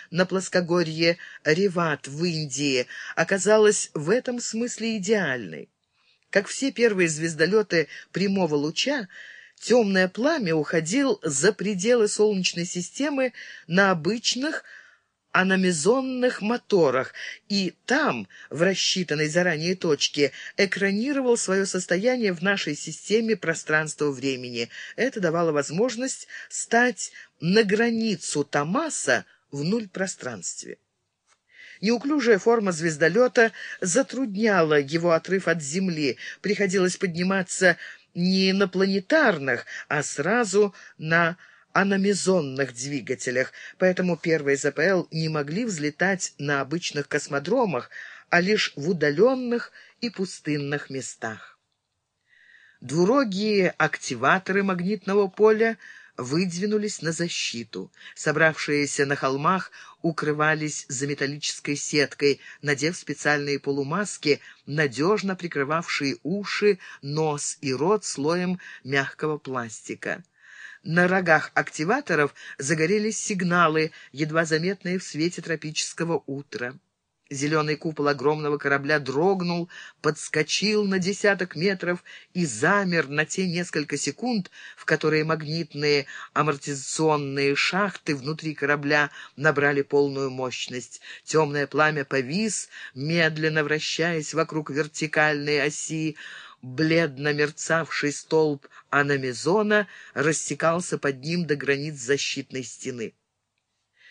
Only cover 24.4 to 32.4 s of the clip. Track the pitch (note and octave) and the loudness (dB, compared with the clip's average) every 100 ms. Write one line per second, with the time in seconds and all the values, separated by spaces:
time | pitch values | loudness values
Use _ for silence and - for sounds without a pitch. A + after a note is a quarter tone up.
24.4 | B2 A#2+ A#2 - - - A#3+ B3+ F3+ D#3+ | -4 -6 -6 -8 -14 -4 -2 0 0 2
25.4 | E3+ D3 C#3 D#3 B3 A3+ C4 - - - | 2 0 0 0 0 0 -6 -8 -12 -16
26.4 | - - - A3+ B3 - - - - _ | -12 -10 0 2 2 0 -8 -14 -20 _
27.4 | D#3+ G3 G#3+ G3+ A#3 A3+ A3+ F3+ - D3 | 2 4 4 4 2 0 0 -2 -2 -4
28.4 | C#3+ D3 D3 A3 D#4+ - - A#2+ - _ | -2 -2 0 -2 -2 -2 0 0 -2 _
29.4 | _ C#3+ D3+ A3+ G#3 - F#3 - B2+ A2 | _ -6 -2 -2 -4 -6 -6 -6 -10 -10
30.4 | - - - - _ _ _ _ _ _ | -10 -12 -14 -16 _ _ _ _ _ _
31.4 | _ - - - F#3+ A#3 C#4 D4+ A#3 G3+ | _ -20 -20 -4 0 2 2 2 4 4